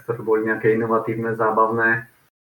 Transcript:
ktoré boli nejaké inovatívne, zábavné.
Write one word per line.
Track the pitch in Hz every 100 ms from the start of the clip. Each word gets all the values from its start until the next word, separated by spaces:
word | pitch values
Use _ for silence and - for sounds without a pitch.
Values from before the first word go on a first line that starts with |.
ktoré | - 117
boli | 107 110 110
nejaké | 110 110
inovatívne, | 110 113 110 117 110 113 110
zábavné. | 110 110 113 117 107 - - _ _ _ _